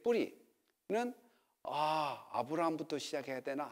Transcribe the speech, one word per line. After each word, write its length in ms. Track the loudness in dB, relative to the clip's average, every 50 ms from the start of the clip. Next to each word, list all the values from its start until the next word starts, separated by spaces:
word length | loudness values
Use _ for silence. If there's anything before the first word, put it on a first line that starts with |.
뿌리는, 320 | 2 2 4 4 2 0 -4 -12 -20 _ _ _ _ _ _ _ _ 0 0 0 0 0 -4 -10 -18 -20 _ _ _ _ _ _ -8
아, 640 | -4 0 2 2 2 2 2 0 0 -2 -6 -8 -4
아브라함부터 640 | -2 -2 0 0 2 2 2 2 2 0 -2 -4 -4
시작해야 440 | -4 -2 -4 -4 -4 -4 -4 -6 -4
되나, 280 | -4 -4 -4 -4 -4 -4